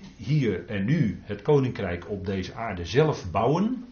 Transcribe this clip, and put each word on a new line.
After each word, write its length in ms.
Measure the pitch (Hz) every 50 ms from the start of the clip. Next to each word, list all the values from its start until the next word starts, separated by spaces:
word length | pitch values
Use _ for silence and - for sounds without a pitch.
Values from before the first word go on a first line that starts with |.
| - - -
hier 500 | - 98 110 151 151 131 107 92 87 -
en 200 | - 110 98 95
nu 360 | 117 156 175 131 101 87 85 -
het 180 | - 104 -
koninkrijk 680 | - - 151 143 131 123 - - 101 90 87 87 - -
op 160 | 104 95 90
deze 280 | 98 98 95 87 - -
aarde 320 | 113 117 113 95 90 87
zelf 460 | 82 95 135 156 151 - - - 92
bouwen. 540 | - 98 110 131 147 175 208 240 254 - - -